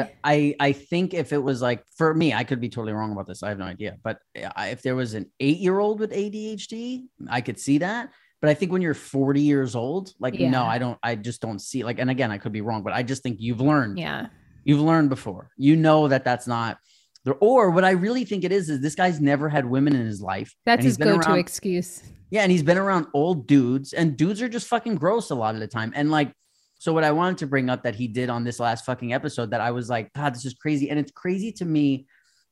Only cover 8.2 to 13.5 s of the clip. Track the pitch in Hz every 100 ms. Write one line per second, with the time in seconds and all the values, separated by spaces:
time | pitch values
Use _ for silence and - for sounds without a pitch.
8.2 | _ _ 151 175 185 185 170 135 - 135
9.2 | 135 143 147 139 127 117 123 185 190 -
10.2 | 127 185 131 131 113 120 123 - 117 117
11.2 | 120 - 113 98 - 131 113 113 127 127
12.2 | 120 98 120 107 107 110 95 107 123 131
13.2 | 127 104 113